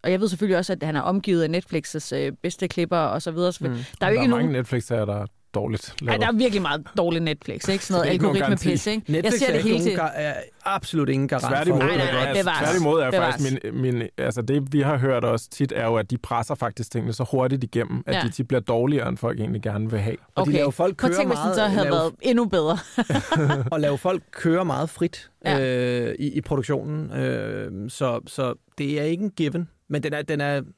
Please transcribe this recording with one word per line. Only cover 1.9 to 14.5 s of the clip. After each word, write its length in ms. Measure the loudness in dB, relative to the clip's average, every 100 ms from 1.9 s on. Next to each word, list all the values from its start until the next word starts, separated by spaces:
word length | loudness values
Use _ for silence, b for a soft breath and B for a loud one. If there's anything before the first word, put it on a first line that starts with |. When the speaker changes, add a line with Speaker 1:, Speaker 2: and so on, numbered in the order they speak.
| -10 -6 -4
Speaker 1:
øh, 160 | -4 -4
bedste 260 | -6 -4 -4
klipper 280 | -2 0 0
og 260 | 0 -2
så 80 | -4
videre. 220 | 0 -2 0
Speaker 2:
Mm. 60 | -4
Speaker 1:
Der 40 |
er 40 | -4
jo 80 | -8 -2
Speaker 3:
Der 80 | 2
Speaker 1:
ikke 160 | 4
Speaker 3:
er 40 | 4
Speaker 1:
nogen 20 | 4 2
Speaker 3:
mange 60 |
Netflix-serier, 520 | 0 0 -2 0 -2
der 100 | 0 -4
er 40 | -6 _ _
dårligt 340 | -4 -2 -4 -6 -8
Speaker 1:
Ej, 60 | -2
Speaker 3:
lavet. 140 | 0
Speaker 1:
der 60 | 2
er 40 |
virkelig 300 | 4 2 2
meget 240 | 0 -2 -2 0
dårlig 240 | 2 2
Netflix, 480 | 0 -2 -6 -6 -2
ikke? 160 | -2
Sådan 100 | 0
noget 100 | 2
Speaker 3:
Det 40 | 2
er 40 |
ikke 100 | 4
nogen 120 | 4 4
Speaker 1:
algoritmepis, 480 | 2 2 2 0
Speaker 3:
garanti. 60 | 0
Speaker 1:
ikke? 140 | -4 0
Jeg 140 | 0
Speaker 2:
Netflix 160 | 2 2
Speaker 1:
ser 80 | 2
Speaker 2:
er 40 |
Speaker 1:
det 80 | 2
Speaker 2:
ikke 100 | 2
Speaker 1:
hele 100 | 2
Speaker 2:
nogen 120 | 2
Speaker 1:
tiden. 100 | 0
Speaker 2:
gar-, 200 | -2 -2
er 140 | -4 -6 -10 _
absolut 440 | -4 -4 -2 0 2
ingen 200 | 0 0
garant 180 | 0 0
Speaker 3:
Tværtimod, 340 | 2 4 4
Speaker 2:
for, 60 | 2
Speaker 1:
Nej, 100 | 2
nej, 80 | 0
Speaker 2:
at 20 |
det 60 |
Speaker 1:
nej, 80 | 0
Speaker 2:
er 40 | 0
godt. 40 | 2
Speaker 1:
bevares. 140 | 2 2 2
Speaker 3:
tværtimod 320 | 2 4 4
er 100 | 4
Speaker 1:
Bevares. 240 | 2 2
Speaker 3:
faktisk 280 | 2 0 0
min, 180 | -2 -2 0 0
min, 80 | -2 -2
altså 240 | -2 -2
det, 300 | 0